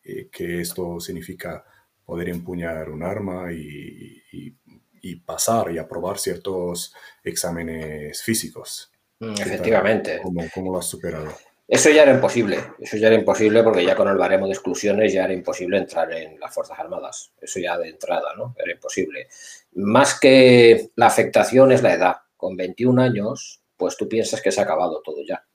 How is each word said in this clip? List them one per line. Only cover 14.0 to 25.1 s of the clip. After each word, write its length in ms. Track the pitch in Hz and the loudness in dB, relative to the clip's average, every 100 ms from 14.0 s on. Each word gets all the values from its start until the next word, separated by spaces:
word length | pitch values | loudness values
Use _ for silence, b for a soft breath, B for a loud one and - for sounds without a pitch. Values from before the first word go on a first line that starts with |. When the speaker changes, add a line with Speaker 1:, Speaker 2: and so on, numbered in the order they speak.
| 98 | 2
Speaker 2:
el 80 | 98 | 2
baremo 300 | 87 95 98 | 2 2 0
de 80 | |
exclusiones 580 | 95 92 87 104 101 107 | -4 -6 -4 0 2 2
ya 120 | 95 | 2
era 100 | 92 | 0
imposible 420 | 92 87 90 90 98 | -2 -6 -6 -2 -2
entrar 340 | 92 85 82 | -2 -4 -4
en 260 | 82 80 76 | -6 -12 -16
las 140 | 76 | -12
Fuerzas 240 | - - - | -10 -10 -12
Armadas, 520 | 90 90 87 - - _ | -12 -10 -12 -16 -20 _
eso 220 | - 95 | -12 -8
ya 160 | 87 85 | -6 -6
de 140 | 82 | -8
entrada, 440 | 80 - - - - | -10 -6 -4 -4 -8
¿no? 160 | 120 - | -12 -8
Era 160 | 87 | -10
imposible. 560 | 87 - - 87 - - B B B B | -8 -8 -6 -6 -8 -16 B B B B
Más 440 | 90 101 120 143 - | -6 2 2 2 4
que 680 | 135 131 127 123 117 110 - | 6 8 10 10 10 8 4
la 140 | - 117 | 2 4
afectación 640 | - - - 104 123 135 | 4 2 2 4 6 6
es 120 | 120 | 6
la 100 | 107 | 4
edad. 240 | 87 90 - _ _ | 2 0 0 _ _
Con 180 | 92 92 | -10 -6
veintiún 420 | 92 92 123 127 | -8 -2 2 4
años, 640 | 127 104 104 139 - - _ _ | 2 0 -4 -6 -14 -20 _ _
pues 220 | 90 - | -6 -4
tú 100 | 104 | -4
piensas 320 | 113 101 110 | -2 -2 -2
que 100 | 98 | -2
se 100 | 104 | -2
ha 40 | |
acabado 380 | 90 80 87 78 | -2 -2 -2 -6
todo 140 | - | -10